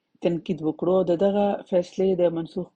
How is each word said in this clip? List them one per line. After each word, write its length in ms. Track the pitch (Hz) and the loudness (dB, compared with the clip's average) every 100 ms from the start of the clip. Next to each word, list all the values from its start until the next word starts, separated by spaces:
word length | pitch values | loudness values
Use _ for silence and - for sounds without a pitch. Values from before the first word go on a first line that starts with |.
| _ _ | _ _
تنقید 380 | 180 170 - 151 | -2 -2 -4 -4
وکړو، 360 | 151 156 170 185 | -4 -2 0 2
د 80 | 180 170 | 2 2
دغه 220 | 202 202 202 202 - | 2 2 0 -2 -2
فیصلې 400 | 180 175 - 190 180 | -2 -2 -2 0 2
د 60 | 175 165 | 0 0
منسوخ 320 | 160 190 175 | -6 -8 -8